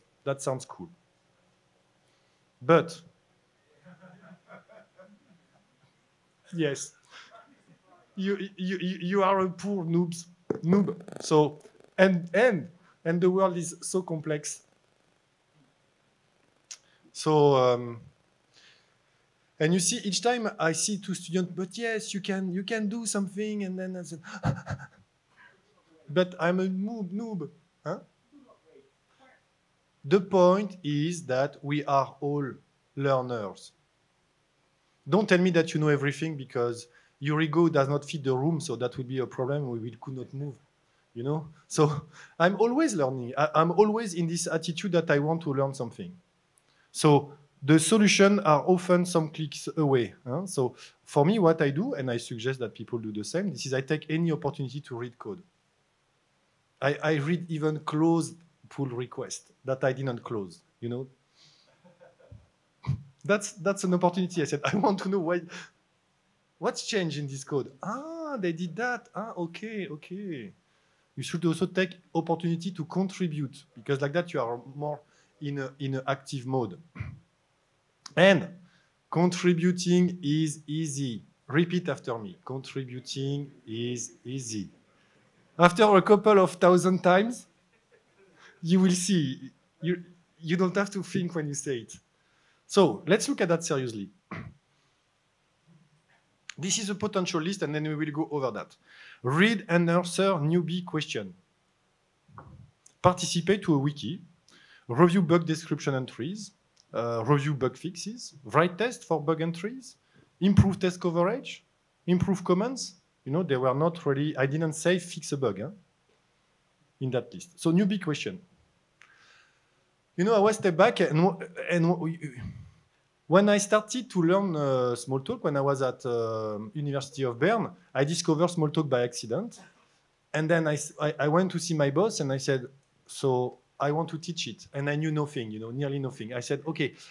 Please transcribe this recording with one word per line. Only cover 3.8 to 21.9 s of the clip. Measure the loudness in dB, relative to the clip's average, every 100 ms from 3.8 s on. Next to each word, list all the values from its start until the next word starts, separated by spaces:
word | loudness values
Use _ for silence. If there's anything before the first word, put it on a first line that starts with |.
| -20 -20 -20 -20 -20 -20 _ -20 _ -20 _ _ -20 _ _ _ _ _ _ _ _ _ _ _ _ _ -10 -2
yes, | -2 -2 -10 _ _ -20 -20 -20 -20 _ _ _ _ _ _ -6
you, | -2 -2 -6 -6
you, | -6 -4
you, | -4 -4
you | -2 2
are | 2 2
a | 0
poor | -4 -6 -4 0
noobs, | 0 0 -4 -14 _ -6 -4
noob. | 2 2 2 -4 -12 -10
So, | 2 4 4 0 -20 _ -6 4
and, | 4 4 0
and, | 2 4 2 -6 -16 _ _
and | -2 2
the | 2
world | 4 2 0
is | -6 -10
so | -4 -4
complex. | -4 -6 -4 -6 -6 -14 _ _ _ _ _ _ _ _ _ _ _ _ _ _ _ _ _ _ _ _ -20 -20 _ _ _
So, | -6 2 6 6 6
um, | 4 2 -2 -12 -16 _ _ _ _ _ -20 _ _ _ _ _ _ _ _ -2
and | 2
you | 4
see, | 2 -2
each | -2 0
time | 0 0 -2 0
I | 0
see | 0 -2 -4
two | -6
students, | -8 -4 -2 -2 -6
"But | -8 -6
yes, | -4